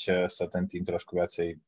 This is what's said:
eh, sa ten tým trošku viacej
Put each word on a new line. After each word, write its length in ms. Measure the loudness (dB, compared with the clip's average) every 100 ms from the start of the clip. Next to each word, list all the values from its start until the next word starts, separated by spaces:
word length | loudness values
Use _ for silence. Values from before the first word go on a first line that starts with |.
| 2
eh, 160 | 2
sa 240 | 2 0 -2
ten 160 | 0
tým 240 | -2 -2 -2
trošku 320 | -4 -2 0
viacej 400 | 0 0 -4 -4